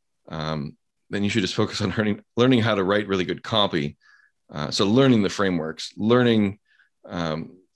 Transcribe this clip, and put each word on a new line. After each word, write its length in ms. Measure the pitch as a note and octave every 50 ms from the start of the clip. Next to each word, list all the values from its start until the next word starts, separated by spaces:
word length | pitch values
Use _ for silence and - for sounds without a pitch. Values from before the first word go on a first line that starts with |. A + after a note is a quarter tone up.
| _ _ _ _ _ -
um, 480 | - D#2+ D2+ D#2 D#2 D2+ C#2+ - - _ _ _ _ _ _ -
then 160 | G2+ G2+ G2+
you 60 | G2+
should 120 | G#2 A#2 F#2
just 120 | F#2 -
focus 260 | - G#2+ - - -
on 140 | G#2 G2 F2+
learning, 240 | - G#2+ G#2+ G2+ - - _ -
learning 240 | A2+ A#2+ C3 C3 A#2
how 140 | G#2+ A#2 G#2+
to 100 | G2 F#2+
write 240 | F2+ G2+ G#2 G#2 G2
really 160 | G2 F#2+ F2+
good 180 | E2 F2 - -
copy. 540 | - A#2 G#2+ G2+ F#2+ F2+ E2 C#2+ D2 - _ _ _ _ _ _ _ _ _ _ _
Uh, 200 | - D2 D2 -
so 160 | - - A2
learning 360 | G2 G#2+ B2+ C#3 C3+ B2 A2 G2+
the 60 | F2+
frameworks, 640 | - - G2+ F#2+ F2+ E2+ D#2 D#2+ D#2+ - - - -
learning, 640 | - G2+ A2 A#2+ B2 B2 A#2+ A2+ A2 G#2 G2 G2 - _ _ _ _ _ _ _ _ -
um, 520 | F#2+ G2+ F2 E2+ E2 D#2 D#2+ E2 - - - _ _ _